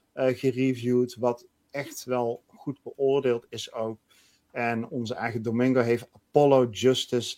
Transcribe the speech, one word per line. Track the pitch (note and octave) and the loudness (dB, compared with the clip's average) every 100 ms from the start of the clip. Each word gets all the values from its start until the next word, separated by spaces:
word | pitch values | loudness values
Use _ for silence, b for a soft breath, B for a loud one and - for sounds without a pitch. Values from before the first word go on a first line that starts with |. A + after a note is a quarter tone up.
| _ | _
eh, | - C3 B2+ | -2 -2 0
gereviewd. | C3+ B2 C3 B2 A#2+ B2 B2 G#2+ | 0 0 0 0 0 2 0 0
Wat | A#2+ A#2 - _ _ | -2 -2 -8 _ _
echt | C#3+ D3+ - | -10 -10 -12
wel | B2+ B2+ A#2 - _ | -6 -2 -2 -6 _
goed | - - B2+ | -14 -12 -12
beoordeeld | - - C3+ C#3 B2+ A#2 - | -12 -2 0 2 2 0 -4
is | A2+ - | -12 -10
ook. | A#2+ A2+ A2 _ _ _ _ _ | -6 -6 -8 _ _ _ _ _
En | C3+ A#2 A2+ A#2 | -6 -4 -4 -4
onze | B2+ A2+ G#2 | -8 -8 -6
eigen | A2+ A#2 | -6 -4
Domingo | A2+ A#2 B2+ B2+ | -2 0 2 2
heeft | A#2 A#2+ - | 2 0 -4
Apollo | _ _ D3+ C#3+ C3+ A#2+ | _ _ 4 6 6 4
Justice | F#2+ B2 B2+ - B2 G#2+ | 2 2 2 0 -2 -4